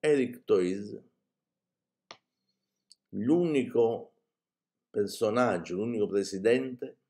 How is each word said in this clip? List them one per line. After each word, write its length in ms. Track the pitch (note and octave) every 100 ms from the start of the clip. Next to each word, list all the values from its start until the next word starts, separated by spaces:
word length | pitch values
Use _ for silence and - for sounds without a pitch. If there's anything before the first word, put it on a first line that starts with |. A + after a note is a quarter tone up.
Eric 420 | D3+ D3 B2 B2
Toys, 580 | - G2+ F2+ G2 G#2 A2 - _ _ _ _ _ _ _ _ _ _ - _ _ _ _ _ _ _ _ _
l'unico 1000 | G2 A2+ E3+ E3+ C#3+ A2 A#2+ A2+ A2 - _ _ _ _ _ _ _ _
personaggio, 880 | G#2+ G2+ - A2 A#2 B2 F#2 E2 F2+
l'unico 280 | A2+ A2+ G2+
presidente 920 | G2 F#2+ G2 G#2 B2+ C3 B2 C3 -